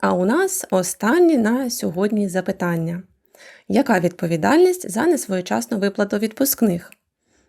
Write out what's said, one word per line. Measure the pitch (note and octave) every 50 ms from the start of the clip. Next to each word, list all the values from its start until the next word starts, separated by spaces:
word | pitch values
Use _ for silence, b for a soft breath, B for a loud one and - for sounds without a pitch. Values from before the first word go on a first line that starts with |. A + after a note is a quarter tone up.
а | G3+ G3 F#3+
у | F3+ F3+
нас | G#3 C4 F4 G4 F#4 - - - -
останнє | G3 F#3 F3+ F#3 - - G3+ A3 D4 F4+ F4+ E4 D#4
на | A#3+ G#3+ G#3+ A#3+ C4 C4+ A#3+
сьогодні | - - G#3+ F#3+ D#3 F3+ G3+ G#3+ A3+ G#3 G3+ F#3
запитання. | F3 F#3 F#3 G3+ F#3+ - F3+ F3 E3+ E3 E3 E3 E3+ F3+ F#3 _ _ _ B B B B B B B B B
Яка | - G3 A3 - - A3 F3+
відповідальність | E3+ E3+ - - F3+ E3 E3+ D#3 E3 G#3 C#4+ E4+ F#4 F#4 F4+ F4+ - -
за | F3+ A3+ D#4
несвоєчасну | F4+ D#4+ - - - F#3+ F#3 F3+ - G#3+ A#3 A#3+ - A#3
виплату | G3 G3+ G3+ - - G3+ G3+ G#3+
відпускних? | G3+ A3 A3 - - C4+ C#4 - - A#3 G3+ F3 E3+ - - - - _ _ _ _ _ _ _ _ _